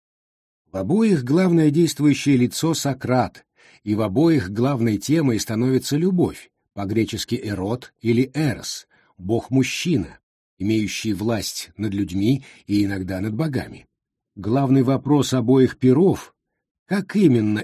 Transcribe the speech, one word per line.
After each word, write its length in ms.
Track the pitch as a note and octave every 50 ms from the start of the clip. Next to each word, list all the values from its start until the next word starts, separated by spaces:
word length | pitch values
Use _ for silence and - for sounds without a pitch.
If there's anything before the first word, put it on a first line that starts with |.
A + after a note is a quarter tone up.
| _ _ _ _ _ _ _ _ _ _ _ _ _ _
В 60 | -
обоих 480 | F#2+ F#2+ G#2 E3+ A3 A3+ G#3+ F#3 C#3+ A#2+
главное 480 | B2 D3 F3+ F#3+ F#3 E3+ E3 D#3 D3+
действующее 640 | C#3+ E3+ E3+ D3+ - - D3 D3 C3+ C#3 - D3 C#3
лицо – 360 | B2 B2 A2 - - D3+ E3
Сократ, 720 | D#3 - - C#3 C3 - - A2+ B2+ B2+ A2 F2 - - _ _ _ _ _ _ _ _
и 140 | - G#2 G#2+
в 60 | G#2
обоих 480 | G#2+ G2+ F#2+ B2+ E3 E3+ D#3+ C3+ F#2 F#2
главной 480 | G2+ A2+ B2 C#3 C#3+ A#2 A#2 A2+ G#2 G2
темой 420 | - C3 D3+ E3+ D3 C3 A2+ G2
становится 560 | - - A2 A2 B2 C3 C3 B2 - - C#3+
любовь, 520 | D3+ E3+ G3 F#3 F3 C3+ E2+ - - - - _ _ _ _ -
по-гречески 600 | G2+ G2 G2 G#2 A2+ G#2+ - - G2+ - - A#2 -
«эрот» 500 | - G#2+ G#2 F2+ F#2 G2+ A#2+ B2 - - _ _
или 300 | - A2+ A#2 A#2+ C3 C3 -
«эрос», 520 | D3 D#3 C3+ G2 - - - - - - _ _ _ _ _ _ -
бог-мужчина, 1000 | F2+ F#2+ A2+ A2 - - B2+ C3+ B2+ - - - - F3 E3 A2+ D#2+ - - - _ _ _ _ _ _ _ -
имеющий 540 | F#2+ G#2+ A2 A2 G#2+ F#2 - - - A2
власть 580 | G2+ E2+ G#2 A#2+ A#2 G2+ F2+ - - - - - _
над 160 | - G#2+ G#2+
людьми 520 | G2 G2 G2+ E2 F2+ F#2+ G2+ A#2 C#3 C#3 - - - - _ -
и 160 | G2+ G#2 G2+
иногда 360 | G2 G2 F#2 F#2+ F2+ F#2+ F#2
над 140 | G2 A2 G#2+
богами. 520 | A#2 D#3+ D#3 B2+ A2+ - - - - - _ _ _ _ _ _ _ _ _ _
Главный 480 | G#2 F#2 G#2 A#2+ C#3 C#3 B2+ C3+ C3+ B2
вопрос 500 | B2+ C3+ - - B2+ D3 C#3+ B2+ - C3
обоих 420 | B2+ A2+ A#2 C3+ C3+ C3 A#2+ -
пиров, 580 | - C3 B2+ B2+ D3 F#3+ F#3 - - - - _ _ _ _ _ _ _ _ _ _ _
как 300 | - F#3 G3+ - - -
именно 420 | G#3+ G3 D3+ B2 A#2 G#2+ G#2+ G#2 G#2+